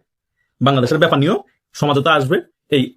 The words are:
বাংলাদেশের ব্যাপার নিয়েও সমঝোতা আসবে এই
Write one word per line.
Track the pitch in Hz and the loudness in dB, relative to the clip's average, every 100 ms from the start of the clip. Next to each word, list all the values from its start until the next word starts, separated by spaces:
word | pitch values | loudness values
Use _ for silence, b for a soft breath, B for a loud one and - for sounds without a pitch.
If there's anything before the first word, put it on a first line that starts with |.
| _ _ _ _ _ - | _ _ _ _ _ -4
বাংলাদেশের | 127 135 120 151 | 0 0 0 0
ব্যাপার | 165 143 | 0 2
নিয়েও | 147 392 - _ _ | 0 -2 -6 _ _
সমঝোতা | - 147 143 151 | -6 -2 0 0
আসবে | 156 131 185 - _ _ | 0 0 -4 -6 _ _
এই | 147 123 | -2 -2